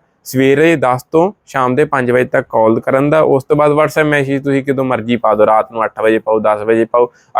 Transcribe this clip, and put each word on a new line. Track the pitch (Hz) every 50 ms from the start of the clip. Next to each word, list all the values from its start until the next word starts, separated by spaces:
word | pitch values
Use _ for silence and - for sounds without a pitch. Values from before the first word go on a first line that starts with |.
| _ _ _ _ _
ਸਵੇਰੇ | - - 131 135 135 139 139 156 170 165
ਦਸ | 147 127 127 127 127 -
ਤੋਂ | - - 160 170 196 208 - _
ਸ਼ਾਮ | _ - 139 127 123 127
ਦੇ | 131 151
ਪੰਜ | 151 - 135 123 120
ਵਜੇ | 120 123 127
ਤੱਕ | 123 - 135 123 -
ਕਾਲ | - 117 110 110 113 117
ਕਰਨ | - - 131 135 143 147
ਦਾ। | 151 156
ਉਸ | 151 - 139 135 123
ਤੋਂ | - 151
ਬਾਅਦ | 147 147 151
WhatsApp | 147 147 151 151 - 160 156
ਮੈਸੇਜ | 151 147 143 135 131 139 135 139
ਤੁਸੀਂ | 139 139 139 131
ਕਦੋਂ | 139 135 131 135
ਮਰਜ਼ੀ | 127 127 113 107 113 120
ਪਾ | 113 - 110 107
ਦਿਓ, | 104 107
ਰਾਤ | 107 107 110 107 -
ਨੂੰ | 117 113 110
ਅੱਠ | 104 - -
ਵਜੇ | 104 110 113 110
ਪਾਓ, | - 104 110 110
ਦਸ | 107 107 107 104
ਵਜੇ | 104 110 113 113 113
ਪਾਓ, | 110 - 120 123 120 - _ _ _ _ -